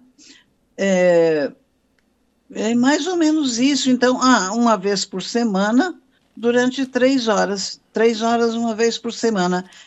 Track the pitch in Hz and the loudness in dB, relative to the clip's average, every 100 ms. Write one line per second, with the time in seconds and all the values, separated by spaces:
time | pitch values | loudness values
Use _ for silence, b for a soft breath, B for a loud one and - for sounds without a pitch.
0 | _ _ b b b _ _ - 196 185 | _ _ b b b _ _ -4 0 2
1 | 180 170 165 156 131 - _ _ _ _ | 4 4 2 0 -4 -8 _ _ _ _
2 | _ _ _ _ _ 190 214 240 254 302 | _ _ _ _ _ -6 -2 0 2 0
3 | 302 349 311 311 269 226 269 269 262 247 | -2 0 0 0 -2 0 0 0 0 2
4 | 247 254 254 240 185 226 240 208 196 196 | 2 2 2 2 2 0 0 0 0 -4
5 | - 190 - 233 233 190 208 240 370 - | -4 -8 -6 -2 0 0 2 2 0 -4
6 | _ _ _ - 233 240 247 254 262 247 | _ _ _ -4 0 2 0 -2 -4 0
7 | 254 269 226 196 185 196 - - _ 208 | 2 2 0 0 -2 -4 -8 -12 _ 0
8 | 233 214 226 233 233 233 233 214 233 226 | 0 0 -2 0 0 -2 -4 -2 -2 -2
9 | 233 220 233 208 180 180 185 B | -8 -4 -2 0 0 -2 -6 B